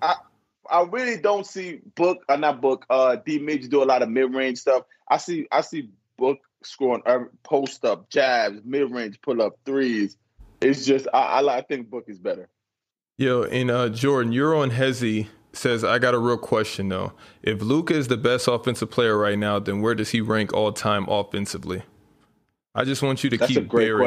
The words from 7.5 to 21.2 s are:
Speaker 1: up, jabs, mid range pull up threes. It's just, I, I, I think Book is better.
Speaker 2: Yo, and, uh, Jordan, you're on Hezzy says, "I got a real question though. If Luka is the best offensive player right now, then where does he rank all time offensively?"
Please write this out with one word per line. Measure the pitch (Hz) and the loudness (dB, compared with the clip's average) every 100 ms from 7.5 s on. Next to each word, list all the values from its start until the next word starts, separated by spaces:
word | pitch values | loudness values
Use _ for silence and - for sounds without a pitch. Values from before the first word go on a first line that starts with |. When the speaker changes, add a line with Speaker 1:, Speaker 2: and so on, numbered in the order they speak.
| 139 139 - 120 | 0 0 -2 -2
Speaker 1:
up, | 92 - | -2 -2
jabs, | 147 131 123 104 104 | 0 2 2 0 -4
mid | 113 139 131 | -6 -2 -2
range | 123 110 101 | -4 -8 -8
pull | - 117 | -4 -2
up | 104 - | -2 -4
threes. | 135 135 127 110 101 - _ _ - _ | -4 -2 0 0 -2 -6 _ _ -20 _
It's | 135 139 | 0 0
just, | 139 131 - | 2 0 2
I, | 127 123 131 | 0 2 2
I, | 143 127 | 2 0
I | |
think | - 135 113 | -4 -8 -8
Book | 120 110 | -14 -14
is | 95 | -10
better. | 95 85 76 _ _ _ _ _ _ - | -8 -8 -10 _ _ _ _ _ _ -2
Speaker 2:
Yo, | 131 123 | 0 2
and, | - 127 123 | 0 0 0
uh, | 120 120 | 0 0
Jordan, | 113 135 135 117 | 0 0 2 0
you're | 120 151 | 0 2
on | 156 135 | 2 0
Hezzy | 120 135 120 120 107 104 - _ | 0 0 0 -2 -2 -4 -12 _
says, | - 127 117 | -4 -2 0
"I | 104 120 | 2 2
got | 123 | 2
a | 120 | 2
real | 120 117 | 2 0
question | - 110 107 - 98 | 0 0 0 -4 -4
though. | 92 98 - - _ | -4 -6 -10 -20 _
If | - 107 | -4 -2
Luka | 107 151 160 | 0 0 2
is | 156 123 | 0 0
the | 117 | 0
best | 120 123 - | 2 2 2
offensive | 120 123 117 110 | 0 -2 -4 -2
player | - 117 104 | 0 2 2
right | 104 101 | 2 0
now, | 104 101 | 0 -2
then | 101 101 | -2 -2
where | 110 | 0
does | 110 107 | 0 -2
he | 117 | -2
rank | 110 110 101 | 0 0 0
all | 95 107 | 0 0
time | 104 107 104 95 | 0 -2 -2 0
offensively?" | 104 | -2